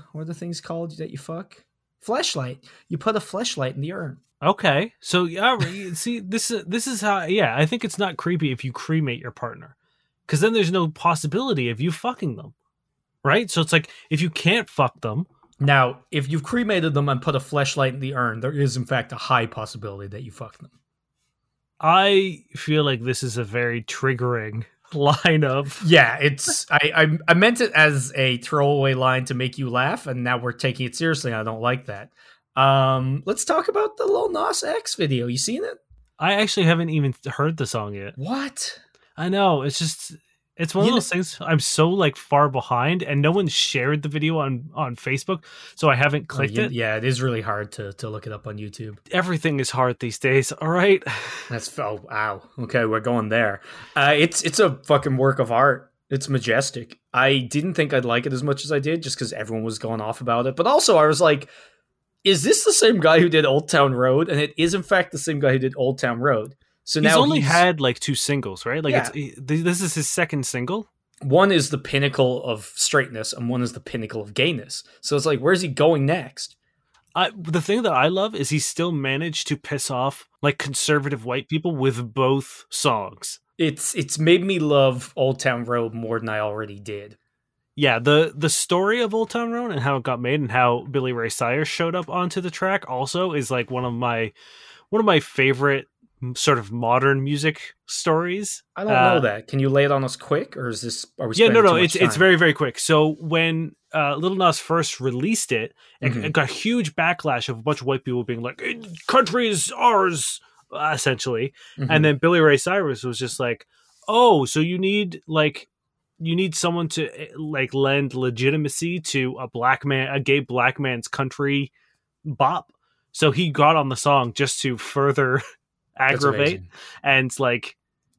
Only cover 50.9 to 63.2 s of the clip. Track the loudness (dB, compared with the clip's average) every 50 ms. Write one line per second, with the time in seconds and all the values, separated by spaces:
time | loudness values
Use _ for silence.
50.9 | 4 4 2 -4 -8 -8 -10 -10 -12 -12 -10 -10 -8 -8 -8 -8 -8 -6 -6 -6
51.9 | -6 -8 -10 -6 -4 -2 -2 -2 -4 -6 -12 -14 _ -10 -6 -2 0 0 2 2
52.9 | 0 0 0 0 0 0 0 0 0 2 2 0 -2 -4 -10 -18 -20 -20 -14 -4
53.9 | 0 2 4 4 6 4 4 2 2 -2 -4 0 2 4 4 4 2 0 0 2
54.9 | 2 2 2 0 0 2 2 2 2 2 0 2 2 4 4 4 2 0 -4 _
55.9 | _ _ _ -6 -6 -6 -2 -2 -2 -2 0 0 2 2 0 -2 -4 -10 -12 -14
56.9 | -18 -20 _ _ 0 2 4 4 4 2 0 -2 -4 -2 -2 -2 -2 -2 0 0
57.9 | 0 0 0 0 0 0 0 -2 -4 -2 -2 -2 -2 -4 -4 -4 -2 -2 0 -2
58.9 | -2 -4 -4 -6 -6 -6 -6 -6 -6 -8 -8 -6 -6 -6 -4 -6 -6 -6 -6 -6
59.9 | -4 -4 -4 -4 -6 -4 -2 0 0 0 0 0 0 0 2 2 4 4 4 6
60.9 | 6 6 6 6 4 6 4 4 4 2 -2 -8 -20 -20 -20 _ _ _ _ _
61.9 | _ _ _ _ _ _ 2 4 4 4 4 4 4 4 4 4 4 6 6 4
62.9 | 6 6 6 6 8 8